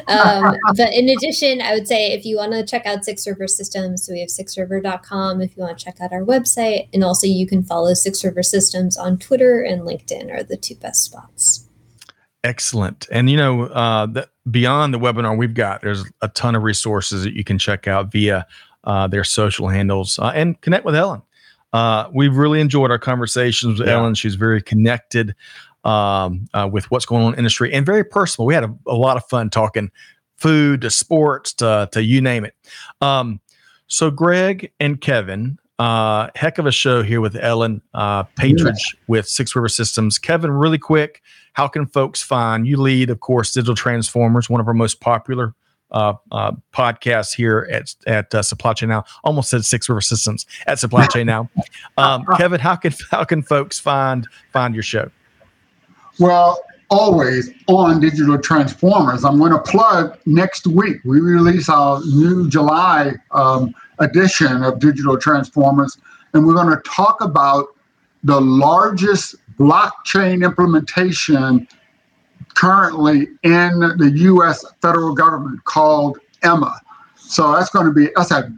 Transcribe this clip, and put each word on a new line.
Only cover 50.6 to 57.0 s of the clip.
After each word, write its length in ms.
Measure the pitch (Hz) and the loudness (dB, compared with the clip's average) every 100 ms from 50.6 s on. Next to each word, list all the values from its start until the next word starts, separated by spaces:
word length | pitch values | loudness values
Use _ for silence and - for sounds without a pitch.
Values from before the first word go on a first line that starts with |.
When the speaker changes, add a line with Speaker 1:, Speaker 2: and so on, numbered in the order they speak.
| - | -4
Speaker 2:
at 140 | 135 | -4
Supply 280 | 107 123 131 | 0 2 2
Chain 180 | 120 113 | 0 -2
Now. 220 | 110 117 - - - - - | -2 -4 -8 -8 -12 -8 0
Um, 280 | 139 127 185 | 0 0 0
Speaker 4:
<laughs> 60 | 175 | 2
Speaker 2:
Kevin, 240 | 175 175 | 2 0
how 160 | 160 175 | 0 0
can, 160 | 165 - - | -2 -6 -4
how 160 | - 165 | -4 -2
can 160 | 160 | -4
folks 360 | - 143 - - | 0 -2 -2 -6
find, 460 | 147 139 135 127 113 _ _ | -4 -2 -2 -4 -8 _ _
find 200 | 131 123 | -2 -2
your 100 | 110 | -4
show? 280 | - 110 - - _ _ _ _ _ _ _ _ - - | -4 -6 -6 -12 _ _ _ _ _ _ _ _ -8 2
Speaker 4:
Well, 440 | 175 175 175 - - _ - | 4 6 4 2 -6 _ 0
always 600 | 202 | 2